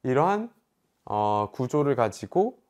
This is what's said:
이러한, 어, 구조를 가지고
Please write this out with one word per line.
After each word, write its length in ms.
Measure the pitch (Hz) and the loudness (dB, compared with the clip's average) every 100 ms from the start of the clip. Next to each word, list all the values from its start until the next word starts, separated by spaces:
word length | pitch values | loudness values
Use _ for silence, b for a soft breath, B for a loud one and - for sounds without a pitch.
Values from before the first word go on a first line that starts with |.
이러한, 480 | 127 127 170 208 233 _ _ _ _ _ | 2 2 2 0 -4 _ _ _ _ _
어, 460 | - 104 104 104 104 | -6 -2 0 0 -4
구조를 420 | - 127 147 143 | -4 -2 0 2
가지고 640 | 123 110 - 101 180 220 - | 2 0 -2 -4 0 0 -4